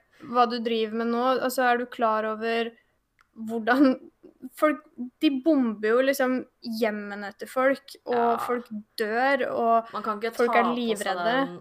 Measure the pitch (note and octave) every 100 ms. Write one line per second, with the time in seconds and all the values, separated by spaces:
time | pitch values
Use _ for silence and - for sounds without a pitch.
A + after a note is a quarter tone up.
0 | _ _ - A#3+ A#3 A#3+ A#3 A3+ A3 A3
1 | A#3 A#3 B3+ B3+ B3+ B3+ B3 A#3+ B3 -
2 | A3+ G#3+ G#3+ G#3+ A3+ A3+ A#3 A#3 _ _
3 | _ _ _ A3+ A3 A#3 A3 C4 C4+ -
4 | - _ - _ C4 - D4+ D4+ - -
5 | B3 - D#4 C4 D#4+ C#4+ A#3 G#3 G#3+ A#3+
6 | C4+ C4+ B3+ B3+ - _ A#3+ A3 A3+ G#3
7 | G3+ G3+ G3+ - A3+ C4 C4 C4 - -
8 | - A#3+ A#3 A#3 B3 A#3+ A#3 G#3+ - -
9 | G#3+ A#3 C4 C#4 - - A#3 A3+ A3+ G#3
10 | A3 G#3 A3+ A3+ A#3+ A#3+ A#3 A#3+ A#3 G3+
11 | G3 F#3 F3+ C4 C4+ -